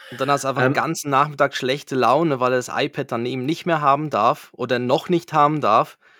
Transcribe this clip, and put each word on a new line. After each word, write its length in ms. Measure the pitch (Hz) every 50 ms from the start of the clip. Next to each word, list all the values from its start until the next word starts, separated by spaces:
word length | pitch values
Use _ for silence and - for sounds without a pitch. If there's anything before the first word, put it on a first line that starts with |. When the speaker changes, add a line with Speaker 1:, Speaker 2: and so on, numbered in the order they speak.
| - -
Speaker 1:
Und 120 | 127 123
dann 100 | 135 143
hast 140 | 143 139 135
du 40 | 135
einfach 140 | 127 135
Speaker 2:
Ähm, 0 |
Speaker 1:
den 100 | 123 131
ganzen 380 | 151 123 120 151 165 - - 143
Nachmittag 440 | 135 135 147 151 143 135 143 139 -
schlechte 420 | - 135 127 139 143 - - 139
Laune, 420 | 127 120 113 127 156 175 160 139 120
weil 140 | 127 123
er 60 | 127 127
das 120 | 120 -
iPad 380 | 78 120 135 147 - 151 131 -
dann 140 | 131 113 120
eben 180 | 127 135 127 127
nicht 220 | 143 165 - -
mehr 140 | 175 165 151
haben 280 | 147 139 139 143 156 147
darf 400 | 131 101 107 127 151 - - -
oder 260 | _ - 123 120 127 123
noch 300 | 123 123 127 160 - -
nicht 240 | 180 170 - -
haben 280 | 156 151 147 147 156 147
darf. 380 | 123 104 110 127 151 - - _ _ _ _